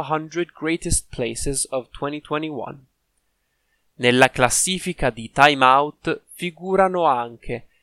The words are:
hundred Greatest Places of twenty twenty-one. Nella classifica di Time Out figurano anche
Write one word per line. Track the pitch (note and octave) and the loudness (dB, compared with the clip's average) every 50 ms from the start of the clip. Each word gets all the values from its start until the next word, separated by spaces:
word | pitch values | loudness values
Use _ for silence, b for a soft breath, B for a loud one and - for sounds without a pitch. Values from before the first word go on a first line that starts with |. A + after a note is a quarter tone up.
| D3 C3+ | 2 0
hundred | D#3 D#3 D#3+ D#3 - F3 F3 - _ | -4 -4 -4 -6 -6 -6 -6 -6 _
Greatest | - D3+ D#3+ E3+ E3+ - E3+ - - - _ | -6 -4 -4 -4 -2 -2 -2 -2 -2 -2 _
Places | - - A#2+ A#2 A2+ - - C#3+ C3+ C3 - - | -8 -6 -6 -6 -6 -6 -6 -4 -4 -4 -6 -4
of | C3 C3 A#2 _ | -6 -8 -8 _
twenty | - - D3 C#3+ D3 D3+ | -10 -8 -8 -8 -8 -10
twenty-one. | _ - D3+ D3+ D#3+ D#3 D3 A2+ G2 A2+ C#3+ C#3 C3 _ _ _ _ _ _ _ _ _ _ _ _ _ _ _ _ _ _ _ _ _ _ - | _ -8 -6 -6 -6 -8 -8 -10 -10 -12 -14 -18 _ _ _ _ _ _ _ _ _ _ _ _ _ _ _ _ _ _ _ _ _ _ _ 0
Nella | B2 A#2+ B2 B2+ C3 B2+ | 0 2 6 6 4 4
classifica | - C#3 B2+ A#2 - - - F#3 F#3+ F3+ - F#3 E3 - D3 B2 | 4 2 0 2 2 0 -2 -2 -4 -4 -6 -8 -6 -2 -2 -2
di | A2+ A#2 A2+ - | -2 -4 -16 -8
Time | - C#3 C#3+ D3+ C#3+ C3+ C3 | 4 6 6 6 6 6 4
Out | B2+ C3 C#3 D3 D3+ - _ - - - - _ _ | 6 6 4 2 0 -6 _ -6 -6 -6 -6 _ _
figurano | - - F3 F3 D#3+ D#3+ F3+ F#3+ F#3+ F#3+ F#3+ F#3 F#3 F3 E3 | -14 -10 -10 -10 -10 -10 -6 -2 2 2 2 2 2 2 2
anche | D3 C3 A#2+ A#2+ A#2+ A#2 A2 - - A#2+ A#2+ - _ _ _ | 2 2 2 -2 -8 -10 -14 -10 -10 -10 -10 -10 _ _ _